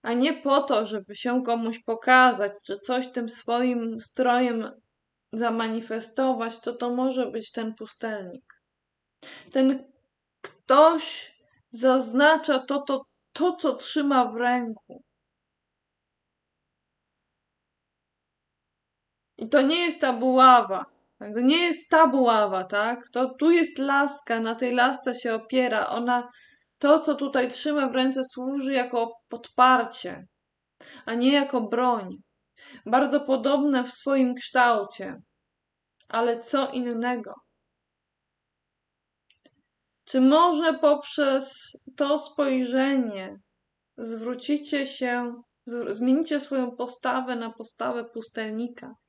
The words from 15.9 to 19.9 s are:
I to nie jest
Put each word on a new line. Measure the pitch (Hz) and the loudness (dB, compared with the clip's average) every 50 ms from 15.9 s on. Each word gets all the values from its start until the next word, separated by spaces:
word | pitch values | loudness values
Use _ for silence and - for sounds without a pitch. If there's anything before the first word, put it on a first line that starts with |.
| _ _ _ _ _ _ _ _ _ _ _ _ _ _ _ _ _ _ _ _ _ _ _ _ _ _ _ _ _ _ _ _ _ _ _ _ _ _ _ _ _ _ _ _ _ _ _ _ _ _ _ _ _ _ _ _ _ _ _ _ _ _ _ _ _ _ _ _ _ | _ _ _ _ _ _ _ _ _ _ _ _ _ _ _ _ _ _ _ _ _ _ _ _ _ _ _ _ _ _ _ _ _ _ _ _ _ _ _ _ _ _ _ _ _ _ _ _ _ _ _ _ _ _ _ _ _ _ _ _ _ _ _ _ _ _ _ _ _
I | - 226 220 | -14 -6 2
to | 294 285 | 4 4
nie | 269 277 330 349 | 4 4 2 2
jest | 349 339 | 0 -2